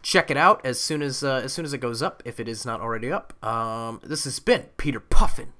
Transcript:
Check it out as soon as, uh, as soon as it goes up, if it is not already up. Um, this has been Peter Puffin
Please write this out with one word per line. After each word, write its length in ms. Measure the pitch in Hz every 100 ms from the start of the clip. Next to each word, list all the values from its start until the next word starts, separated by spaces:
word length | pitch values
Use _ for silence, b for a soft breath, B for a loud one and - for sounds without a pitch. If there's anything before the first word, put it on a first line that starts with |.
Check 280 | - 190 -
it 60 | 143
out 280 | 175 214 131
as 140 | 123
soon 200 | - 151
as, 220 | 143 135
uh, 180 | 143 131
as 80 | 123
soon 120 | 151
as 80 | 160
it 60 | 139
goes 240 | 120 117
up, 200 | 165 -
if 160 | - 117
it 80 | 113
is 180 | 113 123
not 140 | 113
already 300 | 117 113 120
up. 300 | 185 - -
Um, 560 | 110 113 113 113 113 113
this 220 | - 151
has 160 | 139 -
been 240 | - 233 - _
Peter 220 | - -
Puffin 520 | - - 214 - - -